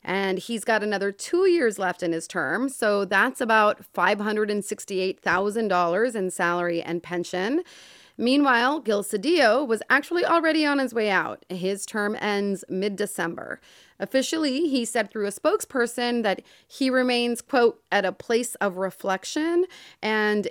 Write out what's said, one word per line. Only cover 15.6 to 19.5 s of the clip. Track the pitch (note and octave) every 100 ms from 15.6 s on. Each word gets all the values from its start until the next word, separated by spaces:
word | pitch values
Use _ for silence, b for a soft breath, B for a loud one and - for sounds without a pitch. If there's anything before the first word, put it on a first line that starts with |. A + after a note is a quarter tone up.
| - C4 A#3 B3 A#3+ A#3+
that | G#3+ F#3 b b b
he | - C4
remains, | B3+ B3+ A#3+ A#3+ A#3
quote, | - C4 A#3 - _
"at | G3+
a | F#3
place | F#3+ - A#3 B3 -
of | G3+ F3+
reflection." | F#3+ - G3 F#3 - D4+ E4